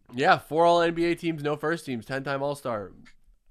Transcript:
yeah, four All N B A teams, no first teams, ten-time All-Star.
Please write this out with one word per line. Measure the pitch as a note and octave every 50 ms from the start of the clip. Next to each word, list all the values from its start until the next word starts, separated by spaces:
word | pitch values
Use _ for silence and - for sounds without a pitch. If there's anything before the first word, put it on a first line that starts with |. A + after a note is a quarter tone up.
| _ - -
yeah, | B2 C#3+ F3+ F3
four | C#3+ - - C#3+ D#3+ E3+
All | E3+ F3 E3+
N | E3+ E3+ E3+
B | E3 E3+
A | E3+ E3+
teams, | E3 F3 E3+ D#3+ D3+ C#3+
no | D3 D3+
first | D3 - D3+ E3+ D#3+ -
teams, | C#3+ B2+ A2+ G#2
ten-time | - C3 C3+ C3+ D3 C#3 C3+
All-Star. | C#3 C#3+ C#3+ C#3 - C3 A2+ G#2 G2 F2+ - - - - - - _ _ _ _ _ _